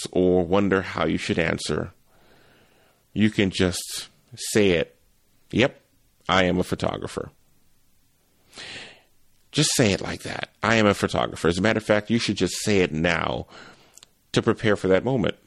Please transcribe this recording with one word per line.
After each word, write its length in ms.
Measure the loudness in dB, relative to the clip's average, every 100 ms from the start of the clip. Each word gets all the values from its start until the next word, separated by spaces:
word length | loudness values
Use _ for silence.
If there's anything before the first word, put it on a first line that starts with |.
| -4
or 320 | 0 2 2
wonder 380 | 2 0 2 0
how 240 | -2 -4 -2
you 120 | -2
should 220 | -2 -2
answer. 540 | 0 -2 -4 -6 -6 -12 _ _ _ _ _ _ _ _ _ _ _
You 160 | 0 0
can 220 | 2 0
just 580 | 2 0 0 -10 -12 -14 _ _ -14
say 360 | -2 2 4
it. 260 | 2 0 _ _ _ _ _ -4
"Yep, 280 | 0 0 0 _ _ _ _ 0
I 160 | 2
am 160 | 2 0
a 40 |
photographer." 680 | -2 -4 -4 -6 -10 -10 -12 _ _ _ _ _ _ _ _ _ _ _ _ -20 -18 -16 -18 -20 _ _ _ _ _
Just 200 | -2 0 2
say 180 | 2
it 80 | 2
like 220 | -4 -10
that. 260 | -10 -10 -10 -4
"I 140 | 0 4
am 100 | 4
a 80 |
photographer." 540 | 4 0 0 -4 -2 0
As 100 | 2
a 40 |
matter 160 | 0 0
of 80 | 2
fact, 240 | 0 2
you 100 | -2
should 180 | 0 0
just 240 | -2 -2
say 180 | 0 2
it 100 | 2
now 560 | 0 0 0 -2 -6 -8 -16 -20 -20 _ -20 -20 _ -4
to 80 | -2
prepare 340 | 0 0 0 0
for 140 | 2
that 160 | 2 2
moment. 300 | 0 -2 -4